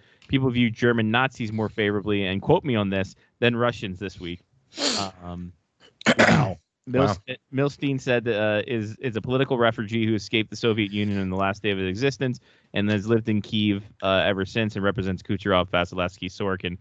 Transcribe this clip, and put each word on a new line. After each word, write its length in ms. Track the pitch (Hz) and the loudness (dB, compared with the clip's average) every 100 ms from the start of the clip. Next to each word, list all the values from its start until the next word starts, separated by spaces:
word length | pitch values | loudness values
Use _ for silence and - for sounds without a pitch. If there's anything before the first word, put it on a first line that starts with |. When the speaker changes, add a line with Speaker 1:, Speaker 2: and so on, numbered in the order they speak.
| _ _ - | _ _ -4
Speaker 1:
People 200 | 135 131 | 0 0
view 200 | 120 120 | 2 0
German 400 | 117 120 117 110 | 2 2 2 2
Nazis 420 | 120 131 - 107 | 0 0 -2 -6
more 160 | 110 107 | -4 -4
favorably, 560 | - 104 104 104 101 | -2 -2 0 -2 -2
and 160 | 95 95 | -2 -2
quote 220 | - 175 | 2 2
me 120 | 156 110 | 2 0
on 140 | 98 | 0
this, 260 | 98 92 - _ - | -2 -4 -10 _ -2
than 160 | 120 117 | 0 2
Russians 420 | 120 113 107 92 | 0 -2 -8 -8
this 220 | 95 - | -10 -10
week." 200 | 87 87 _ _ _ - 143 214 98 90 | -10 -12 _ _ _ -6 -4 -2 -6 -8
Um, 280 | 87 87 87 - _ _ _ - - - | -12 -10 -12 -16 _ _ _ -2 2 4
Speaker 2:
Wow. 400 | - - 113 85 _ _ - | 6 6 4 -2 _ _ -2
Speaker 1:
Milst-, 300 | 123 101 95 - | 2 2 0 -6
Speaker 2:
Wow. 80 | 127 _ | -14 _
Speaker 1:
Milstein 460 | 131 143 131 143 135 | -2 -2 -2 -4 -2
said, 280 | 135 120 113 | 0 0 2
uh, 320 | 104 107 104 - | 2 2 0 0
is, 280 | 117 101 - | -4 -4 -6
is 160 | 131 107 | -6 -4
a 40 | |
political 340 | 127 131 135 123 | 0 0 2 2
refugee 480 | 117 117 104 113 110 | 2 2 -2 0 2
who 80 | |
escaped 360 | 110 - 113 104 | 0 0 0 0
the 60 | 101 | 0
Soviet 360 | 120 110 104 | 0 2 0
Union 260 | 104 104 101 | 0 -2 -2
on 120 | 95 | -2
the 60 | 95 | 0
last 260 | 98 98 | -2 0
day 80 | 107 | -2
of 80 | 95 | -2
his 100 | 95 | -2
existence 520 | 95 139 131 131 123 _ _ _ | 0 -2 0 -4 -4 _ _ _
and 160 | 101 104 | -2 0
has 160 | 104 107 | 2 2
lived 200 | 117 113 | 2 2
in 100 | 107 | -2
Kyiv, 420 | - 107 107 101 104 - | 0 0 2 0 -4 -4
uh, 200 | 95 95 87 | 0 2 2
ever 180 | 95 | 0
since 320 | 95 120 107 104 | -2 -2 -2 0
and 80 | |
represents 380 | 98 95 95 90 | 0 0 -2 -4
Kucherov, 480 | - 98 101 92 87 | -4 -4 2 2 4
Vasilevsky, 560 | 90 87 90 90 - 90 | 0 0 -2 -4 -4 -10
Sorokin, 460 | - 101 95 90 87 | -6 -4 -4 -6 -8